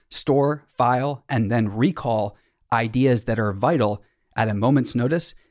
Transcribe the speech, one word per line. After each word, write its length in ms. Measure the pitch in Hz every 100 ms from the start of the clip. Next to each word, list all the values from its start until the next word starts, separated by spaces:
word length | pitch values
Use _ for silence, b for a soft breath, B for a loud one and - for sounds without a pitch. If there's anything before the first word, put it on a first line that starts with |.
| b
store, 540 | - - 139 143 147 -
file, 560 | - 120 127 139 135 -
and 220 | 131 104
then 240 | 117 107
recall 640 | 107 151 - 123 110 104 - _ _ _
ideas 540 | 117 117 123 131 120
that 140 | - 113
are 140 | 107
vital 500 | 98 127 165 107 104 - _ _ -
at 120 | 113
a 60 |
moment's 400 | 101 117 139 123
notice 400 | 120 123 170 - - _